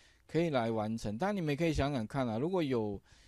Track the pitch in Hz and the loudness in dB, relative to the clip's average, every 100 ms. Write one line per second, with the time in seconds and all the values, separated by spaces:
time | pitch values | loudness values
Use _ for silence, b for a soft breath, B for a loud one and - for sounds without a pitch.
0 | b b - 156 170 131 113 110 107 113 | b b -4 0 2 2 2 0 -2 -2
1 | 113 110 190 202 156 139 165 143 139 139 | -4 -2 -2 0 -2 0 2 2 0 0
2 | 107 139 123 110 160 190 147 120 107 98 | -2 -2 -2 0 0 0 2 2 0 -4
3 | b b | b b